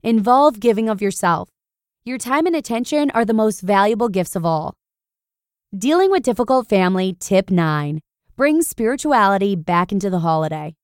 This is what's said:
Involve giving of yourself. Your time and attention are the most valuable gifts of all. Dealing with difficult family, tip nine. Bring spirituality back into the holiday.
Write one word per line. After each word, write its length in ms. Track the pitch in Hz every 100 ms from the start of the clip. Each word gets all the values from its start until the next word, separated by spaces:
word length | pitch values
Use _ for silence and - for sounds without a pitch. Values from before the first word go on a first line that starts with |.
Involve 560 | 226 226 208 254 294 220
giving 300 | 233 214 220
of 140 | 202
yourself. 480 | 202 - 180 165 - _ _ _ _ _
Your 140 | 240 254
time 300 | 240 285 339
and 100 | 330
attention 540 | - 233 247 302 285
are 160 | 226 226
the 80 |
most 260 | 226 220 208
valuable 480 | 185 196 208 226 240
gifts 260 | 185 175
of 120 | 185 165
all. 260 | 160 160 - _ _ _ _ _ _ _ _ _ 196
Dealing 340 | 240 339 381
with 120 | 381
difficult 440 | 247 226 247 262 247
family, 480 | 196 185 185 190 175
tip 300 | - 190 190
nine. 500 | 180 160 151 147 156 _ _ _ -
Bring 260 | 285 311
spirituality 920 | 320 - 226 277 302 254 196 196 202
back 380 | 185 160 175 180
into 160 | 202 202
the 120 | 180
holiday. 560 | 165 160 156 156 151 160